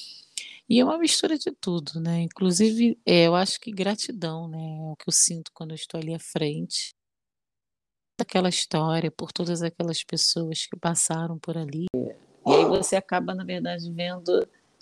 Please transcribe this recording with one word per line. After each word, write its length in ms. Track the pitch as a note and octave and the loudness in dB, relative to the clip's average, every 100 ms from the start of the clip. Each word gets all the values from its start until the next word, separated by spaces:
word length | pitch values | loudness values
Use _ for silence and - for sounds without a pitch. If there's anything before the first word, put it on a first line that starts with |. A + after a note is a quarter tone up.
| - - - - - - - | -18 -20 -16 -14 -14 -18 2
E 100 | A#3 | 4
é 60 | C4+ | 4
uma 120 | E4 | 2
mistura 400 | D#4+ - D#4+ D#4 | 2 2 0 0
de 140 | F4 | -4
tudo, 480 | - F#3 E3+ C#3+ D#3+ | -6 -4 -4 -4 -4
né? 220 | E3 E3+ | -2 -2
Inclusive, 760 | E3 - F#3 F3 A3 A3+ A#3 - - | -2 0 2 4 4 6 2 2 4
é, 220 | F3 E3 | 6 8
eu 80 | F3 | 4
acho 240 | G3 - | 0 -4
que 140 | A#3 | -8
gratidão, 760 | G3 F#3+ G#3 - A3 E3 D#3+ E3 | -4 -2 -2 -6 -6 -6 -6 -8
né, 100 | D#3+ | -10
é 340 | D#3+ D#3 D#3 | -10 -10 -10
o 40 | D3+ | -8
que 140 | - | -2
eu 40 | |
sinto 380 | - - E3+ - | 2 2 -2 -12
quando 180 | - D#3+ | -14 -12
eu 40 | D#3+ | -12
estou 240 | - E3 | -10 -8
ali 140 | D#3 | -8
à 60 | E3 | -8
frente 760 | - D#3 D3 D#3+ F3 - - - _ _ _ _ _ _ _ _ _ _ _ - | -6 -2 -2 -4 -6 -6 -8 -14 _ _ _ _ _ _ _ _ _ _ _ -8
daquela 300 | G3 F#3 F#3 | 0 2 2
história, 640 | - - D#3+ D#3+ E3 D#3+ | 0 0 0 2 0 -2
por 220 | - E3 | -6 -8
todas 280 | - E3+ E3+ | -6 -4 -2
aquelas 400 | E3 - E3+ D#3+ | -4 -4 -4 -4
pessoas 640 | - E3 - E3+ E3 D#3+ - | -4 -2 0 0 -4 -4 -8
que 120 | F3+ | -4
passaram 600 | E3+ E3 - D#3+ E3+ E3 | -2 0 0 -2 -4 -6
por 200 | - E3 | -8 -8
ali. 300 | D3 D#3 F#3 | -6 -6 -4
E 600 | B2+ A#2+ - _ _ - | -4 -6 -10 _ _ 6
aí 100 | D3 | 8
você 320 | E3 F#3+ F#3 F#3+ | 8 2 2 0
acaba, 400 | - F3+ F3 F#3 | 0 -2 -2 -6
na 80 | |
verdade, 480 | F3+ F3+ E3+ F3 E3+ | -6 -6 -4 -6 -8
vendo 560 | E3+ F3 F3+ F3 F3+ - _ _ _ | -6 -6 -4 2 2 2 _ _ _